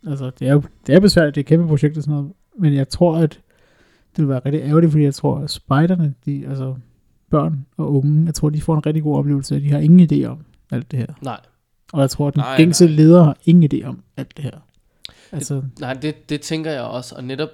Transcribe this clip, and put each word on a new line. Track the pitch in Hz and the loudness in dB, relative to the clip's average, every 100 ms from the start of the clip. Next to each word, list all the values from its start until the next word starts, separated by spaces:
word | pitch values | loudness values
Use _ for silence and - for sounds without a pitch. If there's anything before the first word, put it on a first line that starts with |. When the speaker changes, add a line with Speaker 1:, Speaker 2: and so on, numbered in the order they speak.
| - | -8
Speaker 1:
altså, | 139 131 - | -8 -10 -6
det | 131 | 0
er | |
jo, | 147 139 _ - | 0 0 _ 4
det | |
er | 151 | 4
besværligt, | 202 175 151 | 6 2 0
det | 143 | -2
er | |
et | 139 | 0
kæmpe | 160 170 | 2 2
projekt | 147 151 156 | 0 0 -2
og | |
sådan | 139 | -6
noget, | 147 143 - _ 247 | -6 -6 -14 _ -2
men | 165 | 0
jeg | 139 135 | 0 -2
tror, | - 175 165 | 0 0 2
at | 156 | -2
det | - _ _ _ _ _ _ _ - | -2 _ _ _ _ _ _ _ -4
ville | 147 | -2
være | 135 | -2
rigtig | 139 151 | -4 -4
ærgerligt, | 131 156 170 | 0 2 4
fordi | 151 | 2
jeg | 147 | 0
tror, | 139 147 127 | 0 -4 -4
at | 147 | -8
spejderne, | - - 135 170 180 151 135 - | -12 -2 0 2 0 -2 -4 -8
de, | 139 135 | -8 -8
altså, | 135 131 127 - _ _ _ _ | -8 -8 -10 -16 _ _ _ _
børn | 156 160 147 135 - | -2 -2 -6 -10 -8
og | 151 | -2
unge, | 143 139 151 165 | 0 0 0 0
jeg | |
tror, | 156 151 | -2 -2
de | 151 | -2
får | - 156 | -2 -2
en | 156 | -2
rigtig | 156 | -4
god | 151 143 | -2 -2
oplevelse, | 143 143 139 143 | 0 -2 -2 -4
at | |
de | 143 | -2
har | 143 | 0
ingen | 151 180 165 | 6 6 6
idé | 147 123 | 2 -2
om | 131 - _ _ | -10 -20 _ _
alt | 127 120 | -10 -8
det | 131 | -8
her. | 113 151 | -8 -10
Speaker 2:
Nej. | 139 113 _ _ _ _ _ | -14 -14 _ _ _ _ _
Speaker 1:
Og | 160 | -2
jeg | 135 | -2
tror, | - 143 | -2 -4
at | |
den | 147 | -2
Speaker 3:
Nej, | 127 135 | -2 2
Speaker 1:
gængse | 170 160 175 | 2 6 4
Speaker 3:
nej. | |
Speaker 1:
leder | 151 156 175 | 6 6 8
har | 156 - | 6 2
ingen | - 175 151 | 2 4 4
idé | 131 135 | -2 -8
om | - _ - | -14 _ -16
alt | 131 - | -16 -12
det | |
her. | 139 - _ _ _ _ - _ _ | -14 -14 _ _ _ _ -20 _ _
Altså | 147 - | -12 -8
Speaker 2:
Det, | 139 131 - | -8 -8 -12
nej, | 127 | -10
det, | 131 151 151 _ | -6 -8 -8 _
det | 147 | -10
tænker | - 160 160 | -6 -8 -6
jeg | 143 | -8
også, | 117 127 151 | -8 -10 -12
og | - | -16
netop | 127 135 151 | -12 -8 -10